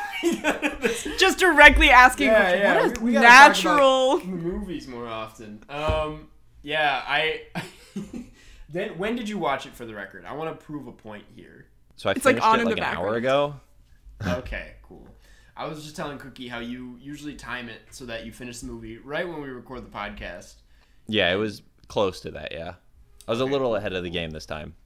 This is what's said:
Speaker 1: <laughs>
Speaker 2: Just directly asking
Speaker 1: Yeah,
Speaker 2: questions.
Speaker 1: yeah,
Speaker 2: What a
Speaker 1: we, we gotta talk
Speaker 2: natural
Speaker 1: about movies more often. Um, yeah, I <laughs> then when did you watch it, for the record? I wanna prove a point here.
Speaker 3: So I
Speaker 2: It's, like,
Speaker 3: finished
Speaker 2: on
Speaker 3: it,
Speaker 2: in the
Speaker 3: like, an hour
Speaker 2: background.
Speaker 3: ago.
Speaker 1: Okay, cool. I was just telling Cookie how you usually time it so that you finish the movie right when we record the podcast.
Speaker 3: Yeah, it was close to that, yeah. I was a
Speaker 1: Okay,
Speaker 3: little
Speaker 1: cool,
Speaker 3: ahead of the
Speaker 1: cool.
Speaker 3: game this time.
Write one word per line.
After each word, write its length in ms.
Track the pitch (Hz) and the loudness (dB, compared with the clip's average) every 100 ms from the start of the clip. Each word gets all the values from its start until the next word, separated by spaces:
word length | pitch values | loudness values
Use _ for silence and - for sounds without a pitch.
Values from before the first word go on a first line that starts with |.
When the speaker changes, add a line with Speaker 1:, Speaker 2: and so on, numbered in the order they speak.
| - - | -10 -4
Speaker 1:
<laughs> 960 | 339 - 302 - 285 - 233 - 302 - | -2 -2 -2 -2 -4 -4 -4 -4 -6 0
Speaker 2:
Just 200 | 381 - | 0 2
directly 520 | 359 294 294 277 302 | 4 10 8 10 8
asking 360 | 254 254 - 269 | 8 8 6 2
Speaker 1:
Yeah, 140 | 214 | 4
Speaker 2:
questions. 220 | 190 185 | 4 2
Speaker 1:
yeah, 120 | 202 - 440 | 2 2 0
Speaker 2:
What 120 | 226 | 0
a 20 | |
Speaker 1:
we, 60 | 233 | 0
we 60 | |
gotta 120 | 220 233 | 6 10
talk 380 | 254 285 - | 12 12 8
Speaker 2:
natural 480 | 320 294 269 262 262 294 | 2 4 6 6 2 0
Speaker 1:
about 100 | 185 | -2
movies 600 | 180 170 202 190 147 135 | -8 -6 -6 -8 -10 -12
more 180 | 120 117 | -12 -10
often. 560 | 110 110 - 107 107 - | -10 -10 -14 -18 -18 -12
Um, 600 | 143 156 156 151 151 - - - - | -6 -2 -2 -4 -8 -18 -20 -20 -16
yeah, 400 | 143 156 147 131 - | -6 0 0 0 -2
I 360 | 147 156 156 - 180 - - - | -2 -2 -4 -10 -12 -12 -16 -16
<laughs> 760 | 202 202 240 - - - - - | -14 -12 -14 -16 -20 -20 -20 -12
then 300 | 160 208 165 | -8 -8 -6
when 180 | 208 247 | -6 -4
did 120 | 214 | -6
you 100 | 208 | -4
watch 280 | 151 135 139 | -4 -4 -6
it, 80 | |
for 120 | - 117 | -16 -14
the 80 | |
record? 300 | 104 95 95 87 | -12 -14 -14 -14
I 80 | |
wanna 200 | 135 160 | -10 -10
prove 320 | - - 147 120 | -10 -14 -14 -14
a 60 | |
point 320 | - 110 104 - | -18 -18 -18 -18
here. 320 | 117 76 92 - _ _ - | -20 -20 -20 -20 _ _ -8
Speaker 3:
So 140 | 104 | -4
I 20 | |
Speaker 2:
It's, 120 | 156 | 0
like, 120 | 269 240 | 2 4
Speaker 3:
finished 100 | 220 | 4
Speaker 2:
on 120 | 226 | 2
Speaker 3:
it, 40 | |
Speaker 2:
in 60 | 233 | 2
the 60 | |
Speaker 3:
like, 40 | 196 | -2
an 60 | |
hour 300 | 156 - 95 | -4 -4 -4
Speaker 2:
background. 20 | 117 | -2
Speaker 3:
ago. 380 | 131 139 147 139 - _ - - - - 98 - | 0 0 0 -6 -20 _ -20 -20 -20 -8 -6 -4
Speaker 1:
Okay, 340 | - 95 - - | -6 -12 -12 -20
cool. 260 | - - - - _ - - - | -20 -20 -20 -20 _ -20 -20 -14
I 100 | 143 | -12
was 160 | 151 | -12
just 100 | 151 | -14
telling 240 | 180 147 135 | -12 -12 -12
Cookie 300 | 139 117 123 | -16 -16 -12
how 100 | 120 | -10
you 400 | 120 123 123 123 | -10 -12 -14 -16
usually 360 | 139 147 147 131 | -16 -14 -14 -14
time 320 | 117 123 117 | -12 -10 -12
it 120 | 110 - | -16 -20
so 140 | - 123 | -18 -12
that 200 | 113 113 | -12 -12
you 60 | |
finish 260 | 110 123 120 | -14 -14 -14
the 80 | 131 | -14
movie 320 | 117 110 113 | -14 -14 -16
right 280 | 131 156 175 | -10 -8 -8
when 140 | 156 | -8
we 80 | 139 | -10
record 340 | 123 - 123 - | -12 -14 -16 -12
the 20 | 113 | -10
podcast. 580 | 104 104 98 90 - - _ - _ _ - | -10 -10 -14 -14 -18 -20 _ -20 _ _ -6
Speaker 3:
Yeah, 260 | 107 87 | 0 2
it 40 | 98 | 2
was 260 | 107 101 - _ - | -2 -6 -18 _ -8
close 320 | 120 98 - | -2 -2 -2
to 100 | - | -12
that, 180 | 73 76 | -12 -12
yeah. 240 | - 85 87 _ - - - - | -12 -14 -16 _ -20 -20 -14 -6
I 20 | |
was 80 | 117 | -4
a 40 | |
Speaker 1:
Okay, 80 | 131 | -2
Speaker 3:
little 160 | 139 127 | 0 0
Speaker 1:
cool, 80 | 104 | -2
Speaker 3:
ahead 160 | 101 | -4
of 100 | 92 | -6
the 60 | 90 | -6
Speaker 1:
cool. 40 | |
Speaker 3:
game 160 | 87 82 | -6 -8
this 160 | 78 - | -10 -12
time. 280 | 78 80 - | -12 -12 -18